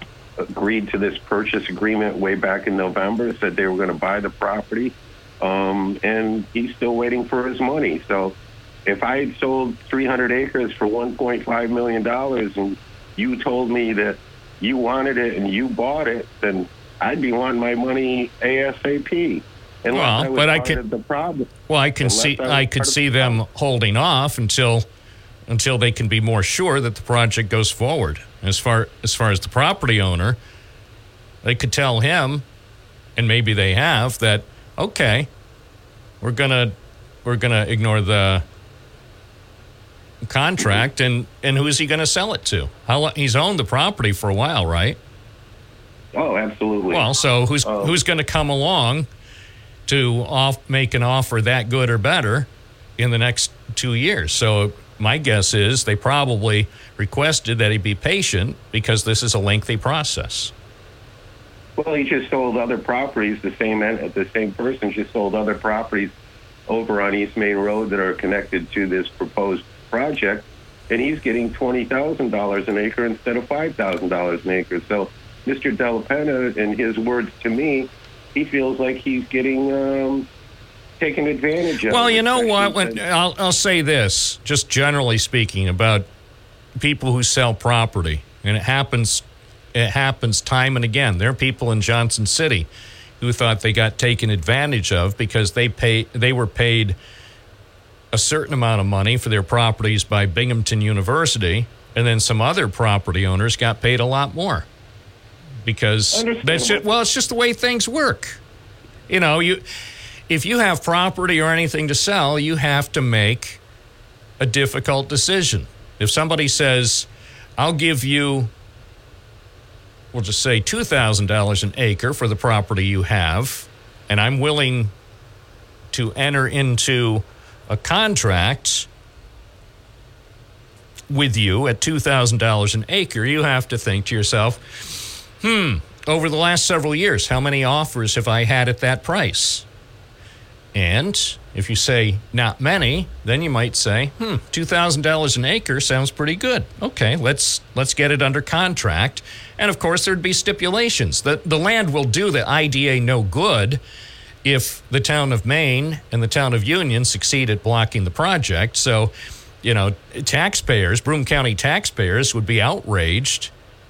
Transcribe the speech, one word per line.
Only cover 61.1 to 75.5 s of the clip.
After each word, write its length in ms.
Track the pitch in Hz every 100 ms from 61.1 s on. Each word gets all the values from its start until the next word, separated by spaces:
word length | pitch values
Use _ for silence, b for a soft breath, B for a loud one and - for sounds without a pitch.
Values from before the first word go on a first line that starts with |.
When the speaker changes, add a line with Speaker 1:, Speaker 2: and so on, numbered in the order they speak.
| - - - - - -
Speaker 1:
Well, 220 | - 151 151
he 80 |
just 260 | 135 135 127
sold 260 | 135 123 117
other 220 | 120 120
properties. 640 | 117 123 139 123 104 104
The 100 | 98 -
same 260 | 113 107
en-, 300 | 107 113 90
the 140 | 95 95
same 200 | 113 107
person 400 | 98 120 131 104
just 200 | 98 101
sold 220 | 117 101
other 220 | 107 107 101
properties 540 | 110 107 113 104 101 - - - - - -
over 320 | 113 110 104
on 160 | 101 98
East 200 | 104 -
Main 200 | 104 101
Road 340 | 101 107 107
that 80 | 98
are 140 | 95
connected 580 | 90 92 101 98 95 87
to 140 | - 98
this 220 | 92 87
proposed 560 | - 90 - 101 90 - - -
project, 540 | 117 143 143 101 107 - - - - -
and 120 | 117
he's 180 | 135 151
getting 340 | 131 117 117
twenty 320 | - 127 127
thousand 460 | 120 131 147 165 127
dollars 380 | 104 101 101 98
an 100 | 104
acre 260 | 107 110
instead 320 | 120 110 - 120
of 120 | 120
five 260 | 147 160
thousand 360 | - 101 87 90
dollars 340 | 90 90 85
an 80 | 92
acre. 280 | 92 90 87 -
So 220 | 104 98 - - -
Mister 260 | -